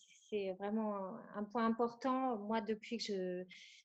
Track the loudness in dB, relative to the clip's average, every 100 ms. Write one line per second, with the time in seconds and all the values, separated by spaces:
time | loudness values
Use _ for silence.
0 | -20 -20 -4 -2 0 -2 0 2 2 0
1 | -4 -8 -10 -8 -2 2 4 4 2 0
2 | 0 2 2 0 0 0 2 -2 -4 -4
3 | -2 0 0 -2 -6 -12 -20 -20